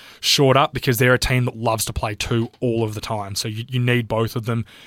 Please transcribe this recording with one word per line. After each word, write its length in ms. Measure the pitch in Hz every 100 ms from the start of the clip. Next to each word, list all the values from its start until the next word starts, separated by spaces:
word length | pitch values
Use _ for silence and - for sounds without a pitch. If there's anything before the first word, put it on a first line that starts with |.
| - -
shored 380 | - - 135 131
up 180 | 156
because 240 | 131 - 117
they're 160 | 123
a 40 | 127
team 260 | - 127
that 120 | 120 113
loves 280 | 117 113
to 80 | -
play 240 | - 113 104
two 340 | - 120 117 -
all 240 | 127 113
of 120 | 110
the 60 | 107
time. 360 | - 107 98 98
So 100 | 113
you, 180 | 110 127
you 100 | 127
need 300 | 123 123 113
both 260 | 113 113
of 120 | 120 110
them. 180 | 117 - -